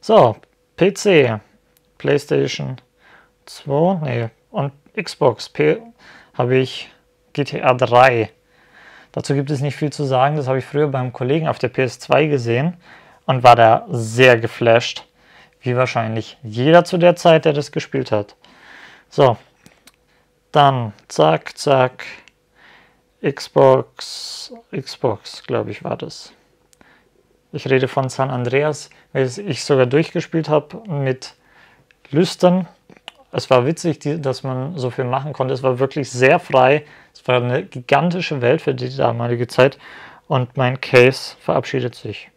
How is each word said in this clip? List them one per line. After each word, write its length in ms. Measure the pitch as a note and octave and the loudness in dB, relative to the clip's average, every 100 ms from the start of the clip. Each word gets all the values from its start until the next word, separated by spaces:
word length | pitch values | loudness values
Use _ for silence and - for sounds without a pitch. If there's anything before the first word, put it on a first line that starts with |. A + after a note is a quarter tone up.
So, 360 | - A3 B2+ G#2 _ _ _ - | 4 4 4 2 _ _ _ -2
P 180 | F#3 | -2
C, 440 | G3 G#3 F3 B2+ G#2+ _ _ _ _ _ _ | 0 2 4 4 -2 _ _ _ _ _ _
PlayStation 800 | C#3+ C#3+ - C#3+ C#3 - C#3 C3 _ _ _ _ _ _ | -2 -2 0 -2 -2 -6 -10 -12 _ _ _ _ _ _
zwei, 540 | - - D3+ C#3 F3 F#3+ | -20 -18 -4 0 0 -2
nee, 260 | D3+ A#2+ A2+ _ _ | -4 -4 -6 _ _
und 220 | G#3+ C#3+ - _ - | -6 -6 -8 _ -12
Xbox 480 | F3 - C#3+ A2+ - | -12 0 0 0 -12
P 320 | - D3+ G3+ A#3 _ - - _ | 0 0 0 -6 _ -20 -20 _
habe 220 | - B2 C3 | -4 0 0
ich 340 | B2+ - - _ _ _ _ | 0 -8 -18 _ _ _ _
G 120 | - | -8
T 180 | C#3 - | -6 -2
A 120 | C3+ | 0
drei. 560 | B2+ B2 B2 C3 A#2+ G#2+ _ _ _ _ _ - - _ | 2 4 6 6 4 -4 _ _ _ _ _ -20 -20 _
Dazu 220 | - - | -12 -4
gibt 160 | C#3+ C#3 | -2 -2
es 100 | C#3+ | -4
nicht 160 | C#3+ - | -4 -4
viel 160 | D3+ | -6
zu 100 | - | -4
sagen, 320 | C#3+ C3 C3+ | -2 0 2
das 140 | D#3 B2+ | 0 -2
habe 100 | C3 | -4
ich 60 | |
früher 240 | - C#3+ D3 | -2 -2 -2
beim 240 | C3 B2+ | -2 -6
Kollegen 340 | - B2+ D#3 D#3 | -6 -2 -2 -2
auf 140 | B2 | -4
der 80 | B2 | -6
P 140 | - | -2
S 180 | C3 - | -4 -4
zwei 260 | - C3 D#3 | -2 0 2
gesehen 500 | C#3+ A#2 A#2 D#3 F3+ _ - _ _ | -2 -2 -2 -2 -6 _ -20 _ _
und 200 | - C3 | -4 4
war 100 | B2 | 6
da 320 | A#2+ A2+ A#2 - | 8 6 4 0
sehr 460 | B2 A2 A2+ C3 A#2+ | -8 -6 4 6 6
geflasht, 680 | A2+ - A#2+ A2+ - - - _ _ _ _ _ | 0 -2 2 2 2 -12 -18 _ _ _ _ _
wie 160 | B2+ B2 | -4 -2
wahrscheinlich 640 | B2+ - A2 A2+ G#2+ - | -2 -2 -4 -6 -8 -14
jeder 420 | A2 A2 C3 E3+ | -12 -2 4 4
zu 140 | E3+ F3+ | 4 2
der 160 | F3 | 2
Zeit, 300 | E3+ F3 D#3+ | 4 4 4
der 80 | D#3+ | 2
das 180 | D3 C#3+ | -2 -6
gespielt 400 | - - C3+ B2+ | -10 -6 -6 -4
hat. 240 | G#2+ G#2 _ _ _ - - - - _ | -4 -4 _ _ _ -20 -20 -20 -20 _
So, 260 | - - - _ _ _ _ - _ _ _ _ _ _ | 2 2 2 _ _ _ _ -20 _ _ _ _ _ _
dann 420 | D3+ C#3+ C3+ A2+ - _ | 4 4 2 -6 -10 _
zack, 500 | - D#3 D#3+ - - | 0 2 2 -6 -8
zack, 480 | - C3+ B2+ - - - _ _ _ _ _ _ _ _ _ _ | 0 2 2 -2 -18 -18 _ _ _ _ _ _ _ _ _ _
Xbox, 1300 | F#3 C#3 - - C3+ C3 B2 - - - - - - A#3 _ F#3 | -6 -6 -4 4 6 4 0 -14 -16 -14 -14 -16 -16 -20 _ -12
Xbox, 680 | - - C3 G2+ - - - | -12 -6 -4 -4 -12 -20 -8
glaub 220 | A#2 A2 | -6 -6
ich, 160 | G#2+ | -10
war 120 | - - | -10 -8
das. 360 | - - - _ _ _ _ _ _ _ _ _ _ _ _ | -10 -16 -20 _ _ _ _ _ _ _ _ _ _ _ _
Ich 160 | D3+ C#3 | -12 -2
rede 200 | C3 C3 | 0 0
von 200 | - C3 | -4 -6
San 220 | - C3+ | -4 -4
Andreas, 600 | B2+ A#2+ C3 D3+ D3 - _ _ | -4 -2 -2 -2 -6 -12 _ _
welches 260 | C#3 C3 B2 | -4 -4 -4
ich 260 | G3+ B2+ | -8 -8
sogar 220 | - C#3 B2 | -2 0 2
durchgespielt 640 | C#3 E3 F3 - E3 D3+ | 0 -2 -6 -6 -6 0
hab 380 | D3+ D3 G#3 A3 | -2 -2 -18 -10
mit 480 | C#3+ C3+ C3 - _ _ _ _ _ _ _ _ | -6 -4 -6 -10 _ _ _ _ _ _ _ _
Lüstern. 560 | C#3 F3+ - F3+ F3+ E3+ _ _ - - _ _ | -2 -2 2 2 2 -4 _ _ -20 -20 _ _
Es 180 | - - | -10 2
war 160 | C3 B2 | 2 2
witzig, 320 | E3 F3 C#3+ | -2 -4 -4
die, 220 | D3 E3 | -6 -4
dass 240 | C3+ B2+ | -6 -6
man 340 | C3+ B2+ C3+ F3 | -8 -8 -8 -6
so 120 | B2+ | -8
viel 120 | A#2 | -4
machen 280 | B2 A#2+ C#3+ | -4 -4 -6
konnte. 200 | C3 C3 | -6 -4
Es 120 | C3 | -2
war 160 | C3 B2 | -2 0
wirklich 320 | C3+ - B2+ | -2 -4 -8
sehr 260 | B2 C3 E3+ | 2 4 4
frei. 460 | - C3+ B2+ D3 C#3+ - _ | 2 4 4 2 -2 -20 _
Es 140 | - - | -16 -2
war 160 | B2+ | -2
eine 220 | B2 B2+ | 0 -4
gigantische 760 | G3 C3 B2 C#3 E3+ F3 E3+ D3 | -6 -14 0 0 0 -4 -6 -2
Welt 220 | A#2+ D#3 | 0 0
für 100 | - | -2
die 240 | B2+ B2 C3+ | -4 -6 -2
damalige 520 | B2+ A#2 A#2+ A#2+ A#2+ | -2 -2 -4 -4 -4
Zeit. 300 | - C3 - - - - - _ | 2 2 2 -20 -20 -20 -20 _
Und 280 | C3+ A#2+ - | -4 -4 -2
mein 240 | B2+ C3+ | -2 -2
Case 540 | - B2+ B2 C3 - - | 2 6 6 4 -12 -12
verabschiedet 560 | - - B2+ C3+ B2 - | -4 -4 -2 -6 -6 -10
sich. 340 | A2 G#2 - | -16 -16 -18